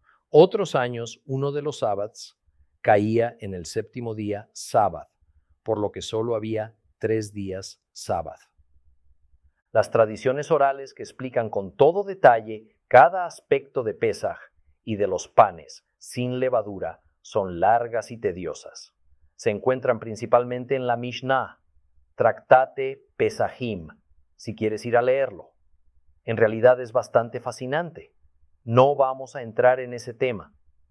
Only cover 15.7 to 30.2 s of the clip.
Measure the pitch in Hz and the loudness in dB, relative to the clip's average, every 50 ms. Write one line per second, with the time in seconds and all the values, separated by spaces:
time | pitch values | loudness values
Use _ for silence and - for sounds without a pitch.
15.7 | - - _ _ _ _ - - - 123 123 123 127 127 127 127 123 113 101 104 | -20 -20 _ _ _ _ -20 -12 -8 -6 -6 -4 -4 -4 -2 -2 -2 -2 -4 -4
16.7 | 98 90 87 80 - - _ _ _ _ _ - - 107 95 92 87 85 90 104 | -8 -8 -10 -10 -10 -14 _ _ _ _ _ -6 -4 -4 -4 -4 -4 0 2 2
17.7 | 117 117 120 117 113 113 104 - 120 113 113 101 85 90 87 78 71 - - - | 2 2 0 -4 -6 -8 -8 -8 -8 -6 -4 -4 -4 -6 -8 -10 -10 -12 -16 -20
18.7 | - - - _ _ _ _ _ _ _ _ _ _ - - 113 104 101 - 131 | -20 -20 -20 _ _ _ _ _ _ _ _ _ _ -6 -4 -4 -4 -2 -2 -2
19.7 | 131 127 127 127 120 107 110 113 107 101 120 - - 120 123 123 123 123 123 120 | -2 -2 -2 -2 -4 -4 -6 -12 -12 -10 0 2 2 2 2 0 -6 -8 -4 -4
20.7 | 139 131 123 123 120 117 120 123 120 - 131 127 135 127 110 - - _ _ _ | -4 -2 -2 -2 -2 -2 -4 -8 -8 -6 -2 -2 0 0 -2 -4 -10 _ _ _
21.7 | _ _ _ _ _ _ _ _ _ - 117 113 107 - - - 131 127 131 - | _ _ _ _ _ _ _ _ _ 2 2 2 2 0 4 6 6 6 6 2
22.7 | - 139 131 135 135 - _ _ _ - 113 104 - - 110 101 - - 127 117 | -4 -6 -6 -6 -8 -12 _ _ _ -2 -2 0 0 -2 -4 -4 -4 -6 -6 -6
23.7 | 104 87 80 - - _ _ _ _ _ _ _ _ - - 117 101 - 110 107 | -6 -6 -10 -14 -20 _ _ _ _ _ _ _ _ -16 -12 -12 -6 -4 -2 -2
24.7 | 107 104 - 120 113 117 123 127 131 139 135 117 98 80 - _ _ _ _ _ | -2 -4 -2 0 2 2 2 2 2 0 0 -4 -6 -10 -18 _ _ _ _ _
25.7 | _ _ _ _ _ _ _ _ _ _ _ 117 117 107 113 107 113 110 110 123 | _ _ _ _ _ _ _ _ _ _ _ -4 0 2 2 2 4 4 4 4
26.7 | 127 123 127 113 117 127 113 - - 120 117 117 117 123 - 123 113 - 127 127 | 4 4 0 -4 -2 -2 0 2 0 0 0 0 -6 -10 -8 -10 -10 -10 -6 -4
27.7 | 139 160 175 160 - 82 - - _ _ _ _ _ _ _ _ _ _ - 117 | -4 -4 -4 -6 -10 -18 -20 -20 _ _ _ _ _ _ _ _ _ _ -6 2
28.7 | 117 123 131 143 143 139 135 131 131 131 135 123 - 139 120 113 110 - 120 123 | 6 6 6 6 6 2 0 0 -2 -6 -10 -12 -12 -12 -12 -6 0 4 4 4
29.7 | 131 131 127 123 123 117 113 123 113 - | 4 2 -2 -8 -10 -12 -12 -12 -6 -2